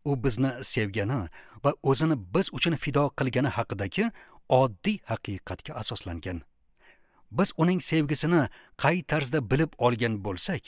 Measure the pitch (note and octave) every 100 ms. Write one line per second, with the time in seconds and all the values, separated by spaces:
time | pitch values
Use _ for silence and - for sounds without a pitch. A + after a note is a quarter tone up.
0 | - C#3 C3 A2 C3+ B2 C3 - G#2+ G2
1 | G2+ C3+ E2+ - - - C#3 D3 C3+ C3+
2 | D#3+ D3 F2+ G2 G3 - - C3 - C#3
3 | C#3+ - C3+ B2 C3 G#2+ A#2 F#2+ G2 -
4 | A3+ - - - _ B2+ C3 G2 - G#3
5 | - A2+ - G2 - - - - G#2+ G#2+
6 | - E2+ F2 E2+ - _ _ _ _ _
7 | _ _ _ A2 G3 - E3 F3 - D#3+
8 | D3 D3+ D#3 F3 B2 - - _ C#3+ F3+
9 | - D3+ C3+ D#3 A2 B2+ D#3+ - A#2+ A#2+
10 | A#2+ A2 G2 F#2 - F3